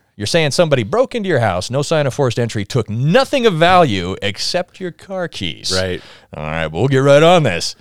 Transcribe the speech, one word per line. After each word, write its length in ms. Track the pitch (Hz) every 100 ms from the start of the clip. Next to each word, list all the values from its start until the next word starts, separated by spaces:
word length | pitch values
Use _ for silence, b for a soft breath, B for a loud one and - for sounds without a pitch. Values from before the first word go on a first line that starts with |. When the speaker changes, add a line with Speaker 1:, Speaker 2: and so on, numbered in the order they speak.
| _ -
Speaker 1:
you're 100 | 104
saying 240 | 170 151
somebody 320 | 139 165 139
broke 320 | 110 208 269 240
into 140 | 190
your 100 | 139
house, 300 | 113 90 -
no 100 | 131
sign 240 | 143 160 135
of 80 |
forced 240 | - 131 113
entry, 260 | 117 110 101
took 240 | 127 -
nothing 560 | 110 139 214 262 285 226
of 80 |
value 640 | 160 170 185 156 98 87 95
except 580 | 104 98 - 175 185 -
your 120 | 185
car 360 | - - 190 175
keys." 440 | - 90 104 -
Speaker 2:
Right. 280 | 92 92 87 B B B -
Speaker 1:
"All 80 |
right, 240 | 76 80 80
we'll 200 | 80 131
get 100 | 131
right 220 | 139 143
on 200 | 160 180
this." 320 | 135 82 - -